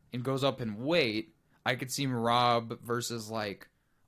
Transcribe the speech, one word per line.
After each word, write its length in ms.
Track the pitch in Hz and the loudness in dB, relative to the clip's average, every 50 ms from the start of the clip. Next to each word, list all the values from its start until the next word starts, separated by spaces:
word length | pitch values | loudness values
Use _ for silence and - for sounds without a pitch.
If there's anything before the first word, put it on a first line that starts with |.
| _ _ - | _ _ -10
and 100 | 123 123 | -6 -2
goes 200 | 131 135 135 135 | -2 0 0 2
up 160 | 139 131 - | 0 0 0
in 240 | 127 110 104 101 123 | -4 -6 -6 -6 -2
weight, 500 | 143 170 175 147 117 107 107 104 - _ _ _ _ _ _ - | 0 2 4 4 2 2 -2 -4 -6 _ _ _ _ _ _ -2
I 80 | 120 127 | -2 -2
could 160 | 127 131 127 | -2 -4 -6
see 160 | - - 143 | -4 -2 -2
Merab 720 | 135 127 117 113 117 117 123 123 120 120 117 117 113 117 - | 0 0 2 2 4 4 6 6 6 4 4 2 -2 -6 -10
versus, 480 | - 113 120 120 117 - 123 117 110 107 | -6 -4 -4 -4 -2 -4 -6 -6 -6 -6
like, 400 | 110 110 107 104 95 - - - _ _ _ _ _ _ _ | -6 -4 -4 -4 -6 -8 -12 -20 _ _ _ _ _ _ _